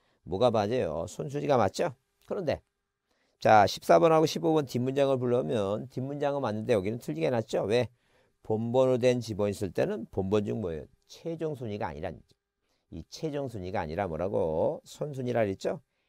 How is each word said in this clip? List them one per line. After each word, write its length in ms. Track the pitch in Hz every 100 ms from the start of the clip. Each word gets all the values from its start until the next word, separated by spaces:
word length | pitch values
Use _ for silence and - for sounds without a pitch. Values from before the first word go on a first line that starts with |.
| _ _
뭐가 280 | - 95 123
맞아요? 540 | 110 101 127 90 76 85
선순위가 500 | - 151 143 147 127
맞죠? 360 | 98 - 175 - _ _ -
그런데 360 | 202 151 95 - _ _ _ _ _ _ _
자, 280 | 117 110 95
십사 320 | - - 170
번하고 260 | 170 160 156
십오 280 | 160 165
번 120 | 160 135
뒷문장을 520 | 120 127 135 139 131
불러오면 720 | 123 120 151 120 95 110 131
뒷문장은 520 | - 131 143 143 143
맞는데 320 | 127 107 110
여기는 260 | 110 95 123
틀리게 280 | - 151 156
해놨죠? 360 | 120 - -
왜? 260 | 110 120 117 _ _ _ _ _
본본으로 560 | - 110 117 127 131 127
된 200 | 123 123
지번 300 | 110 101 104
있을 220 | 98 98
때는 360 | 101 147 208 -
본본 340 | - 95 107 104
중 160 | 117
뭐예요? 240 | 92 78 - _ _
최종 480 | - 165 165 160 131
순위가 320 | 117 104 104
아니란 260 | 73 87
얘기죠. 220 | - - _ _ _ _ _ _
이 120 | 82 -
최종 400 | - 160 143 135
순위가 320 | 107 90 101
아니라 260 | 80 82 98
뭐라고? 720 | 80 92 110 85 80 117 160 -
선순위라 580 | - 151 135 123 117
그랬죠? 380 | 104 95 - - - _